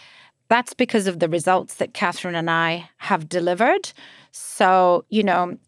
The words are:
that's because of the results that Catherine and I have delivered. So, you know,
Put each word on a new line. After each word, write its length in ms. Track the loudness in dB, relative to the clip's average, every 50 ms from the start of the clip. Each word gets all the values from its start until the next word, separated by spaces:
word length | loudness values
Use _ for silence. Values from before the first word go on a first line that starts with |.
| -20 -20 -20 -20 -20 _ _ _ _ 0
that's 240 | 0 0 0 -2 -4
because 340 | -4 -2 0 0 0 0
of 120 | -2 -2 -2
the 100 | -2 0
results 460 | 0 0 2 2 2 2 0 -4 -6
that 180 | -6 -8 -6 -4
Catherine 420 | -4 -4 -4 -4 -4 -8 -6 -6
and 140 | -4 -2 0
I 400 | 0 0 0 0 -2 -4 -8 -14 _
have 320 | _ -4 -2 -2 -2 -2 -4
delivered. 640 | -4 -2 0 0 0 2 2 2 2 0 -4 -8 -14 -20 -20 -20 -20 -20 _ _
So, 720 | -20 -18 -16 -12 -2 0 2 4 6 6 6 4 4 2 0 _
you 140 | -2 0 2
know, 340 | 2 2 0 0 -2 -6 -6 _